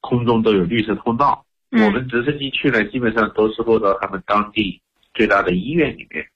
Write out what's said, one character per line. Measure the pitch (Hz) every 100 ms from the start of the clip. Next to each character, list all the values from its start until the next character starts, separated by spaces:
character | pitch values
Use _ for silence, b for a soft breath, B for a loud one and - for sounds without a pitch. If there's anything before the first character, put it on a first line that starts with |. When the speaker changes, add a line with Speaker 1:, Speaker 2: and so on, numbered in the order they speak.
Speaker 1:
空 | - 123 117
中 | 117
都 | 113
有 | 101
绿 | 87 117
色 | 107 101
通 | - 117
道。 | 143 - _ _ _
Speaker 2:
嗯。 | 120
Speaker 1:
我 | 107
们 | 104 127
直 | 120
升 | 123 147
机 | 139
去 | - 147
呢， | 120 104
基 | 131
本 | 120
上 | 110 107
都 | - 110
是 | 107
落 | 113 110
到 | 104 98
他 | 98
们 | 95 -
当 | 104 104
地 | 110 101 90 _ _ _
最 | - 107
大 | 98
的 | 98
医 | 90 110
院 | 170 143 -
里 | -
面。 | - -